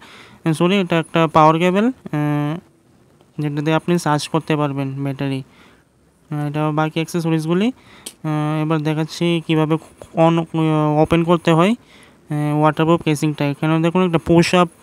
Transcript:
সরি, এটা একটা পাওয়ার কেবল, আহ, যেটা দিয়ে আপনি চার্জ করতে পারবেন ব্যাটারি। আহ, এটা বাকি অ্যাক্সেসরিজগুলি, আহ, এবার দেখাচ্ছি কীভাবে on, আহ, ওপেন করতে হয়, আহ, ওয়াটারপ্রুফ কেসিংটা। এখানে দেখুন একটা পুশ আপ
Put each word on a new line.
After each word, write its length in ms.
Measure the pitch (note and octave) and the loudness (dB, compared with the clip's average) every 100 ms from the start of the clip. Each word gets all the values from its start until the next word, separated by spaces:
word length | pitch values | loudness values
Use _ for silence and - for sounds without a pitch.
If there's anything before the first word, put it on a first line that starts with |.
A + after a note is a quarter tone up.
| - - - - E3 | -8 -20 -20 -8 -4
সরি, 220 | D#3 F3 G3+ | 0 0 0
এটা 240 | E3+ E3+ | 0 -2
একটা 280 | D#3 E3+ E3 | -2 0 2
পাওয়ার 320 | E3 D#3 E3 | 4 4 4
কেবল, 260 | F3+ F#3+ A#3 | 2 2 -2
আহ, 760 | C4 - D3+ D3 D3 D3 E3+ - _ _ _ _ _ _ - | -4 -8 -4 -2 -2 -4 -6 -12 _ _ _ _ _ _ -8
যেটা 220 | D3 D3 | -6 -4
দিয়ে 140 | D3+ D#3+ | -2 -2
আপনি 240 | - F3 | 0 -2
চার্জ 280 | D#3 D3 - | 0 -2 -2
করতে 280 | D#3+ - D3+ | -6 -2 -2
পারবেন 480 | D3 C#3 C3+ C3+ | -2 -4 -6 -6
ব্যাটারি। 400 | C#3 C3+ C#3 C3+ | -8 -6 -6 -6
আহ, 1040 | C3 _ - _ _ _ _ _ - D3 D3 | -10 _ -20 _ _ _ _ _ -10 -8 -6
এটা 240 | D3+ D#3 | -4 -2
বাকি 200 | D3+ D#3 | -2 -2
অ্যাক্সেসরিজগুলি, 760 | E3 D#3+ F3 E3 D#3+ D#3 F3 A3+ | -4 -4 -4 -2 -2 0 0 0
আহ, 960 | - - - - - D#3 D3+ D3+ D#3 D#3 | -4 -18 -20 -20 -12 -6 -4 -2 -2 -2
এবার 160 | D#3+ | -2
দেখাচ্ছি 600 | D3+ D#3 D#3 - E3+ E3+ D#3+ | -2 -4 -4 -4 -2 -2 0
কীভাবে 280 | D#3+ D3+ D#3 - - - - | 0 2 -2 -4 -20 -10 2
on, 240 | E3 E3 | 2 2
আহ, 640 | E3 E3 D#3+ D#3 D3+ D3+ | -2 -2 0 0 0 2
ওপেন 220 | D#3 E3 | 2 2
করতে 280 | E3+ E3+ - | 2 2 2
হয়, 200 | D#3+ F#3 | 2 2
আহ, 880 | A#3+ _ - - _ - D3 D3 D3+ | 0 _ -20 -20 _ -8 -4 -2 2
ওয়াটারপ্রুফ 440 | D#3 D3+ D#3+ E3+ | 2 2 2 2
কেসিংটা। 420 | - D3 D#3 D3 C#3+ | 2 -2 -2 -2 -4
এখানে 340 | C#3+ D#3 D#3+ | -2 -2 0
দেখুন 220 | E3 F#3 | 0 0
একটা 180 | F#3 D#3+ - | 0 0 2
পুশ 300 | E3+ E3+ F3+ | 4 4 4
আপ 140 | F3 _ | 2 _